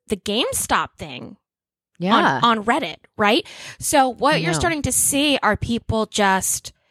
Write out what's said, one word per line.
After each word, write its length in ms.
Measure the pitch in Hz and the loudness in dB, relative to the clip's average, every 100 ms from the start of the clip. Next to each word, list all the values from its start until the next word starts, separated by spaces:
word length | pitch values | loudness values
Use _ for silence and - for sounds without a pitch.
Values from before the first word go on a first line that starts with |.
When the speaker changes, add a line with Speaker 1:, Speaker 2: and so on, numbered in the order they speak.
| - | -8
Speaker 1:
the 100 | 208 | -6
GameStop 720 | - 208 440 523 - 214 151 - | -4 -2 -2 -2 -2 -2 -2 -8
thing 400 | 165 123 117 202 _ _ _ _ _ - | -14 -14 -16 -18 _ _ _ _ _ -6
Speaker 2:
Yeah. 420 | 175 226 - 135 | 2 4 4 2
Speaker 1:
on, 140 | 233 226 | 2 0
on 60 | 208 | 0
Reddit, 320 | 285 262 - _ - | -2 -2 -10 _ -2
right? 300 | 208 240 - - - - | 2 2 -2 -12 -16 -10
So 300 | - 294 262 | 0 2 2
what 260 | 233 277 302 | 2 2 2
Speaker 2:
I 20 | |
Speaker 1:
you're 140 | - | 0
Speaker 2:
know. 80 | - | 0
Speaker 1:
starting 220 | 349 311 | 0 -2
to 80 | 262 | -2
see 480 | - - 277 294 269 | 0 0 2 2 2
are 140 | 208 202 | 2 0
people 500 | - 233 - 220 214 | -2 -4 -2 -4 -2
just 680 | - 202 190 - - - - _ | 0 2 2 0 -4 -8 -20 _